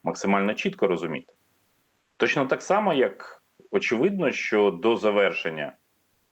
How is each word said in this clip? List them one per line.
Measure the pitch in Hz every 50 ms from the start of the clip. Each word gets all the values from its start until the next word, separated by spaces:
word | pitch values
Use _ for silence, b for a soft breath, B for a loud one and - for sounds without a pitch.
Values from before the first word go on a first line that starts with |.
| _
максимально | 85 - - - 98 101 98 98 101 107
чітко | - - 196 - - 113
розуміти. | 95 90 82 82 82 78 82 - _ _ _ _ _ _ _ _ _ _ _ _ _ _ _ _ _ _
Точно | _ - 120 - 151 135
так | 131 156 - -
само, | - 180 208 220 196 165
як | 135 120 104 - - - - - - _ _ _ _ - _
очевидно, | - 101 - - 120 110 135 196 202 190 170 127
що | 110 - - - - 107 104 101
до | 90 85 87 113 117
завершення | 101 98 107 101 101 101 92 85 - - 85 80 78 73 67 - _ _ _ _ _ _ _ _ _ _ _